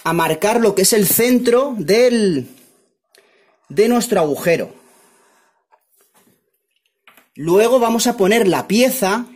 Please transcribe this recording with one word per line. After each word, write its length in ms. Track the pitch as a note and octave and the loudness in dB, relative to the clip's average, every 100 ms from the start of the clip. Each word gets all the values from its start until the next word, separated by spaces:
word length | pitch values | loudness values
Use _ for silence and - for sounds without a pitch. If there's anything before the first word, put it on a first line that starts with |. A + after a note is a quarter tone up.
a 100 | E3 | -6
marcar 460 | E3 D#3+ D#3 G#3 A#3+ | -2 -2 -2 -2 0
lo 140 | A3 | 0
que 80 | F3+ | 0
es 100 | F#3 | 0
el 140 | A3 F3+ | 2 0
centro 680 | - A#3+ B3 A#3 A#3 C#4+ A3 | 0 2 2 2 0 0 -4
del, 720 | E3+ A3 B3 A#3+ G3+ C#3+ A#2+ - _ _ _ _ _ _ _ _ _ _ - | -2 2 2 2 0 -2 -6 -16 _ _ _ _ _ _ _ _ _ _ -8
de 180 | C#3+ A3+ | 0 0
nuestro 320 | A#3+ - F#3+ | 0 0 -2
agujero. 540 | D3+ C3+ E3+ D#3+ F#2 - _ _ _ _ _ _ _ _ _ _ _ _ _ _ _ _ _ _ _ _ _ _ _ _ _ - | -2 -2 -2 -2 -4 -14 _ _ _ _ _ _ _ _ _ _ _ _ _ _ _ _ _ _ _ _ _ _ _ _ _ -8
Luego 440 | D#3+ F#3+ A#3 B3+ | 0 2 2 2
vamos 280 | A#3 A#3 A#3+ | 0 0 -2
a 100 | A#3 | 0
poner 300 | F#3 A3+ G3 | 2 2 2
la 180 | C3 - | -2 0
pieza 600 | G#3 B3+ B3+ F#3+ A3 A#3+ | 0 0 0 -4 -4 -8